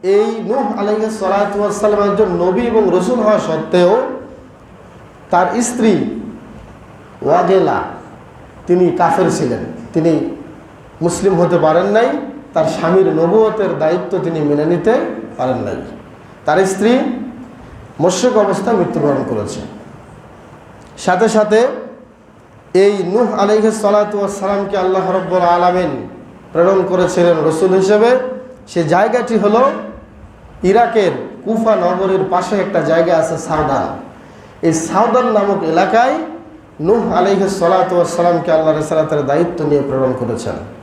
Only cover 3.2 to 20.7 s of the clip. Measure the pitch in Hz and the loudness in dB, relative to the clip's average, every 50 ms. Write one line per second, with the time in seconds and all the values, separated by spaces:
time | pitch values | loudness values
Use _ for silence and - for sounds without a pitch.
3.2 | 214 214 214 202 - 160 160 156 156 - - 180 175 175 202 247 277 - - - | 2 2 2 0 0 -2 -4 -4 -4 0 2 2 4 4 4 2 0 -2 -8 -10
4.2 | - - - - - - - - - - - - - - - - - - - - | -12 -16 -20 -20 -20 -20 -20 -20 -20 -20 -20 -20 -20 -20 -20 -20 -20 -20 -20 -20
5.2 | - - - 175 185 185 - 233 240 - - - 214 226 196 147 131 - - - | -8 -2 0 2 2 2 0 -2 -4 -4 -2 0 2 2 2 2 0 -4 -6 -8
6.2 | - - - - - - - - - - - - - - - - - - - - | -10 -12 -14 -16 -18 -20 -20 -20 -20 -20 -20 -20 -20 -20 -20 -20 -20 -20 -18 -6
7.2 | - 131 156 180 180 175 190 185 175 147 120 - - - - - - - - - | -2 0 2 2 2 4 2 2 2 2 -2 -2 -4 -8 -12 -16 -18 -20 -20 -20
8.2 | - - - - - - - - - - 175 180 180 170 - - 175 165 - - | -20 -20 -20 -20 -20 -20 -20 -18 -2 0 2 2 4 2 2 2 0 2 2 2
9.2 | 185 165 160 - 156 123 117 110 - - - - - - - 170 156 170 160 143 | 0 0 0 0 -2 -2 -2 -4 -6 -10 -12 -14 -16 -4 -4 0 2 2 2 0
10.2 | - - - - - - - - - - - - - - - - 160 170 - - | -2 -4 -8 -12 -16 -18 -20 -20 -20 -20 -20 -20 -20 -20 -10 -4 -4 -4 -2 0
11.2 | - 196 190 170 175 170 180 170 151 156 156 170 190 202 202 220 240 269 294 - | 0 0 2 2 2 2 2 2 2 2 2 2 2 2 2 2 2 2 -2 -4
12.2 | - - - - - - - 165 156 - - - - 160 180 190 185 165 156 156 | -6 -10 -14 -16 -18 -6 -2 -2 -2 0 -2 -2 -2 2 4 4 4 4 2 2
13.2 | 165 170 196 220 220 214 208 220 196 180 165 147 156 156 170 185 180 - - 185 | 0 2 4 4 2 2 2 -2 -2 -2 -2 -2 0 0 0 -2 -4 -4 -4 -4
14.2 | - 170 165 160 147 147 147 147 151 160 175 170 - 214 233 - - - - - | -4 -4 -4 -2 0 0 0 0 0 0 0 0 2 2 0 0 0 -4 -8 -10
15.2 | - - - - 123 131 127 113 107 101 90 - - - - - - - - - | -12 -14 -8 -6 -4 -2 -2 -4 -4 -6 -8 -8 -10 -14 -16 -18 -20 -20 -20 -20
16.2 | - - - - - - 151 175 196 190 190 - 208 226 247 262 285 - - - | -20 -20 -20 -8 -2 0 2 2 2 0 0 0 2 2 2 2 2 -2 -4 -6
17.2 | - - - - - - - - - - - - - - - - 147 185 180 - | -8 -12 -12 -16 -18 -18 -18 -20 -20 -20 -20 -20 -20 -20 -6 0 0 0 2 2
18.2 | - 247 208 214 208 190 190 - - 240 233 196 175 - - 160 147 143 139 131 | 0 2 2 2 2 2 0 -2 -2 0 0 0 0 -2 -2 -2 0 0 0 0
19.2 | 127 - 123 107 101 101 - - - - - - - - - - - - - - | -2 -4 -4 -4 -4 -6 -8 -10 -12 -14 -16 -18 -20 -20 -20 -20 -20 -20 -20 -20
20.2 | - - - - - - - - - - | -20 -20 -20 -20 -20 -20 -20 -20 -20 -20